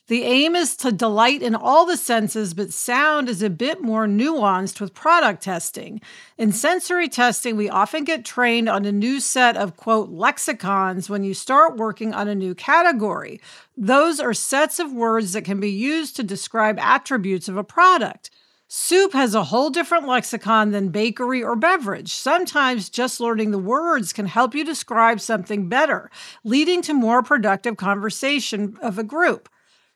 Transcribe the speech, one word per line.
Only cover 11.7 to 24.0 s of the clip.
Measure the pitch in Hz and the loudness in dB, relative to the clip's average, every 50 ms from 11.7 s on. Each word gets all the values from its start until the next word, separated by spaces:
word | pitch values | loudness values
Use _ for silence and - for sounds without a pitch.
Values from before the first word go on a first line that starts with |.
| 269 | 4
working | 220 220 220 208 - 220 220 202 | 0 -4 -6 -6 -6 -6 -6 -4
on | 202 202 208 | -4 -4 -4
a | 208 | -4
new | 196 190 185 180 | -4 -4 -6 -6
category. | - - 269 294 339 349 349 311 220 214 202 180 - 147 - - - - - - - - _ _ | -6 0 2 4 4 6 4 2 2 0 -2 -4 -6 -8 -10 -14 -16 -18 -20 -20 -20 -20 _ _
Those | - 202 196 254 277 311 339 320 277 | -4 0 2 4 4 4 4 2 0
are | 277 240 220 | -2 -2 -2
sets | - - - 277 277 311 311 - - | -2 -2 -2 0 2 2 2 0 -4
of | 349 285 262 | -6 -6 -4
words | 233 233 226 220 226 220 180 180 | -2 0 0 0 0 0 -2 -4
that | 214 160 | -6 -4
can | 170 202 196 | -4 -4 -2
be | 202 208 196 | -2 -2 -2
used | 196 226 277 311 320 311 269 - | -2 -2 -2 -2 -2 -4 -6 -6
to | - 240 | -8 -6
describe | 180 196 - - - - 226 214 214 214 - | -6 -6 -8 -10 -6 -2 0 2 2 0 0
attributes | - 208 254 277 - - 269 233 180 196 190 180 - - | 2 2 2 2 2 -2 -4 -2 -2 -2 -2 -4 -4 -6
of | 185 | -6
a | 196 202 | -6 -6
product." | - - 339 349 370 370 320 220 - - - - - _ _ _ _ _ _ _ - | -2 2 6 6 6 6 4 2 -2 -6 -10 -20 -20 _ _ _ _ _ _ _ -12
Soup | - - - - 339 370 392 392 392 | -10 -6 -2 2 4 4 4 4 2
has | 269 269 233 196 | 2 2 2 2
a | 220 180 | 0 0
whole | 127 208 240 277 311 | 2 2 2 2 2
different | 269 339 330 - 339 330 285 | 0 -2 -2 0 0 0 0
lexicon | 269 254 247 - - - 220 - 202 226 220 214 208 202 | 2 0 0 0 -2 -8 -6 -2 2 2 4 4 2 0
than | 202 196 185 | 0 -2 -2
bakery | 151 208 220 240 208 - 254 240 262 254 226 | -2 0 -2 -2 -2 -2 -4 -2 -2 -2 -2
or | 214 240 | -2 -2
beverage. | 220 269 339 370 349 254 202 190 - - 214 - | 2 2 2 2 2 0 -4 -6 -6 -8 -10 -8
Sometimes | - - 262 311 359 359 - - 294 269 254 254 226 185 - | -6 -2 0 0 0 0 -2 0 0 0 0 0 -2 -6 -6
just | - 233 247 247 - - | -4 -4 -4 -4 -4 -4
learning | 240 233 226 220 220 214 | -2 -2 0 0 0 -2
the | 202 196 | -2 -2
words | 185 196 247 294 330 339 320 262 | -2 0 0 0 0 0 0 0